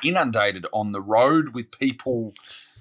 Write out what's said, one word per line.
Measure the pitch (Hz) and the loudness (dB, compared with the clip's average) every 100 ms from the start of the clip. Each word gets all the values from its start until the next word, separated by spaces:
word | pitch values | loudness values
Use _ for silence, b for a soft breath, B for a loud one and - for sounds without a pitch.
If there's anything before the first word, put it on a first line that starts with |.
inundated | 151 180 135 110 104 95 - | 0 0 0 2 0 0 -6
on | 110 104 | -6 -4
the | 101 | -6
road | 98 110 131 160 151 120 | 2 4 6 4 0 -6
with | 117 | -10
people, | - 135 117 135 120 110 - B B B B | -4 -4 -2 -4 -4 -4 -10 B B B B